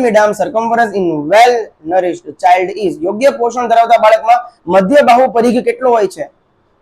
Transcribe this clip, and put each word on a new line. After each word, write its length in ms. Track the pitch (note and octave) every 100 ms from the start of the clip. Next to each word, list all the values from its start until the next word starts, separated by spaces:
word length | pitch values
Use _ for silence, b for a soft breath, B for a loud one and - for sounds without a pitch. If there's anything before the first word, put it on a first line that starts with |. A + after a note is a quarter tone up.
mid 160 | B3 G#3+
arm 160 | G#3+
circumference 640 | G3+ E3 A3 A3 A#3 A3+ G3
in 100 | F3 D#3 D3
well 240 | G#3 B3 A#3+ G3 _ D#3
nourished 380 | F#3 F3+ E3 D3+
child 420 | - F#3 F#3 F3+ G3+ G3
is, 160 | D3+
યોગ્ય 280 | E3+ G#3 C4+
પોષણ 380 | A3+ A#3+ A#3 A#3+
ધરાવતા 340 | A3+ A3+ A3+
બાળકમાં 520 | G#3+ A3 A3+ A#3+ - - D#3+
મધ્ય 300 | F#3+ F#3 C#4+
બાહુ 300 | A#3+ A#3+ C4
પરિઘ 320 | A#3 A#3 A#3+
કેટલો 260 | A3+ A#3 B3+
હોય 160 | A#3 G3
છે? 180 | D#3+ C#3+ _ _ _ _ _